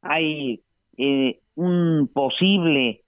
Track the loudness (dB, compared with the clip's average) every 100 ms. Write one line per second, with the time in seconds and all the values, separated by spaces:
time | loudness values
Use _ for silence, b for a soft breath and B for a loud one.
0 | -2 -2 -2 -4 -6 -6 _ _ _ -4
1 | 0 2 0 -2 _ -4 0 2 2 2
2 | 0 0 -2 0 2 2 2 2 0 -4